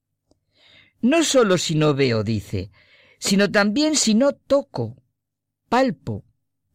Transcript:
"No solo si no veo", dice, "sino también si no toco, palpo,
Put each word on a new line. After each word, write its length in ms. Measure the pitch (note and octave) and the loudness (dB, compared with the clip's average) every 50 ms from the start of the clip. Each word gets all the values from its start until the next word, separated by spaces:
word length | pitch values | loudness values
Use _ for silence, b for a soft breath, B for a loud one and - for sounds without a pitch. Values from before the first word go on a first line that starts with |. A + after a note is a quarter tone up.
| _ _ _ _ _ _ _ _ _ _ b b b b b b b b b b | _ _ _ _ _ _ _ _ _ _ b b b b b b b b b b
"No 220 | - A#3+ D4+ E4+ D4+ | -2 0 2 2 2
solo 320 | - - C4 A#3 G3 F3+ E3 | 2 2 2 4 4 2 0
si 180 | - - D#3+ | 0 -2 -2
no 200 | D#3 D#3 D3+ C#3+ | 0 0 0 2
veo", 280 | C3+ C#3 B2+ A2+ A2 G2+ | 2 0 0 0 0 -2
dice, 480 | A2 A2+ G#2 - - - F#2+ F2 - b b b b b b b b b b | -2 -4 -4 -6 -6 -8 -8 -8 -10 b b b b b b b b b b
"sino 320 | b - G3+ F#3+ G3+ - | b -2 0 2 2 2
también 460 | A#3 G#3+ G3+ G#3 G3+ C#4 D4+ D#4 D#4 - | 2 0 0 0 0 0 0 0 0 0
si 180 | - A3+ G#3 | 0 0 2
no 160 | A3 C#4 C#4+ | 2 2 0
toco, 720 | C#4 - _ - C4+ C#4+ C4+ - - - A#2 G#2+ A#2 - _ _ _ _ _ _ _ _ _ _ _ _ _ _ | -2 -4 _ -2 -2 -2 -2 -4 -8 -10 -8 -10 -10 -16 _ _ _ _ _ _ _ _ _ _ _ _ _ _
palpo, 560 | - B3 C4+ B3+ E3 - _ - G#2+ F#2+ - _ _ _ _ _ _ _ _ _ _ | -2 0 0 0 -2 -6 _ -10 -12 -12 -12 _ _ _ _ _ _ _ _ _ _